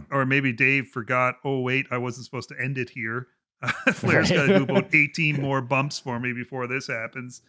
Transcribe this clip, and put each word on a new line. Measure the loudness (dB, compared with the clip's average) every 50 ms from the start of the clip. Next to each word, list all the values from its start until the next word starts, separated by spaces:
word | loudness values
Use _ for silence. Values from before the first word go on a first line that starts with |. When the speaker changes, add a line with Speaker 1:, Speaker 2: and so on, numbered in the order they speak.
| -8 -2
Speaker 1:
or | 0 0 2
maybe | 4 2 2 2 2 2
Dave | 2 2 4 4 2 0 -2
forgot, | -6 -8 -4 0 2 2 2 2 0 -2 -4
"Oh, | -2 -2 0
wait, | 0 0 0 -2 -2 -2
I | -4 -4
wasn't | -4 -4 -6 -8 -12
supposed | -10 -10 -10 -10 -10
to | -8 -6
end | -6 -4 -4 -4
it | -6 -6
here." | -8 -8 -6 -4 -4 -6 -6 -10 _ _ _ _ _ _
<laughs> | -6 -6 -6 -2 -2 -2 0
Flair's | 0 0 2 4 4 4 4
gotta | 4 4 6 6
do | 6
Speaker 2:
Right. | 4
<laughs> | 4 4
Speaker 1:
about | 2 0 2 2 4
eighteen | 2 2 2 0 0 0 0 0 0
more | 0 0 0 -2
bumps | 0 0 0 0 0 -2 -4 -6
for | -6 -6 -6 -4
me | -4 -4 -4
before | -6 -8 -8 -8 -6 -6 -4
this | -4 -6 -6 -6
happens. | -6 -8 -8 -8 -10 -12 -12 -12 -14 -18 -20